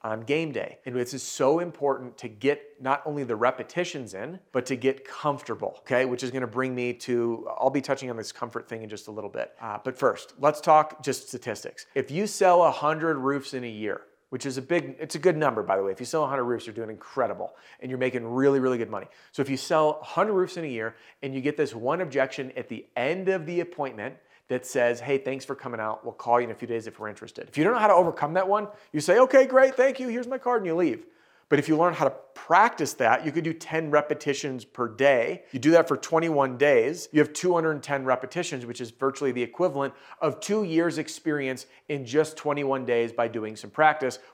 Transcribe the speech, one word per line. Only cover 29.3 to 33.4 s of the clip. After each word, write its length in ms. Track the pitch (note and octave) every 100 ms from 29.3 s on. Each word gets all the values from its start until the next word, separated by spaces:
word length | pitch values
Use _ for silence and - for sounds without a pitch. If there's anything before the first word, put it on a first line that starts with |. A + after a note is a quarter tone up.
| C4+
great, 300 | C4 C4 C4+
thank 260 | C4+ C4+ C4
you. 80 | B3+
Here's 180 | A#3 A#3+
my 120 | C4
card," 240 | B3+ A#3+
and 40 | F#3
you 100 | E3
leave. 280 | E3+ A2+ - _ _ _ _
But 60 | C#3+
if 100 | D3
you 80 | D#3
learn 160 | F3
how 140 | D#3 D3
to 80 | - -
practice 600 | - - E3+ A3+ A#3+ C#3+
that, 320 | - A#2 B2+ D#3
you 40 |
could 140 | C#3+